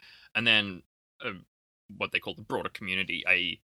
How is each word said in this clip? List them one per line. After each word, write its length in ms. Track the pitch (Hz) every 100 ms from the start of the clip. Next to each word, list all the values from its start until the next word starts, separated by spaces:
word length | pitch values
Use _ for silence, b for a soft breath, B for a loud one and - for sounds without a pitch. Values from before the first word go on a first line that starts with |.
| B B B 113
and 100 | 117
then, 380 | 110 101 90 - _ _ _
uh, 100 | 120 95 - _ _ _ - 98
what 160 | 98
they 80 | -
call 140 | -
the 80 | 95
broader 280 | 110 120 -
community, 560 | - 98 92 95 87 -
i 100 | 92
e 260 | 87 - _